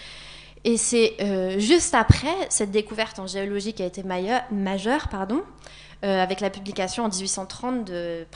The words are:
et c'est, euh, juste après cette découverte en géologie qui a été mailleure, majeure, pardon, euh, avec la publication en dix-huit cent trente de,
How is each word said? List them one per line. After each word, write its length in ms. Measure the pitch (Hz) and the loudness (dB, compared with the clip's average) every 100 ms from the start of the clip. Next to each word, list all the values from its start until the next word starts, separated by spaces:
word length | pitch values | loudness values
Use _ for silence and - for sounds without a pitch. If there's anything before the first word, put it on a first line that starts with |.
| - - - - - - | -16 -16 -16 -18 -18 -4
et 140 | - 226 | 0 2
c'est, 380 | - 240 220 220 | 4 4 4 4
euh, 380 | 202 190 185 190 | 0 0 0 2
juste 360 | 214 339 - 247 | 6 6 6 4
après 400 | 220 - 269 381 - | 6 4 4 -2 0
cette 220 | - 208 | 0 2
découverte 480 | 208 214 214 220 - | 0 0 -2 -4 -4
en 80 | 190 | -6
géologie 460 | 196 196 202 202 | -4 -2 -2 -4
qui 100 | 208 | -4
a 20 | 185 | -4
été 180 | 180 | -4
mailleure, 380 | 190 180 185 247 - | -4 -2 0 0 0
majeure, 560 | 208 196 196 202 285 - | -2 0 0 0 0 0
pardon, 360 | 202 190 262 415 - - - - - | -4 -2 -2 -4 -12 -20 -20 -20 -6
euh, 180 | 202 190 | 0 2
avec 200 | 185 190 | 2 2
la 80 | 196 | -2
publication 560 | 196 196 196 185 - 226 | -4 -8 -4 -2 0 -2
en 20 | |
dix-huit 220 | 185 196 | -2 -4
cent 160 | - 190 | -4 -6
trente 400 | - 254 254 202 | -6 -4 -4 -4
de, 400 | 175 170 165 165 | -4 -4 -6 -10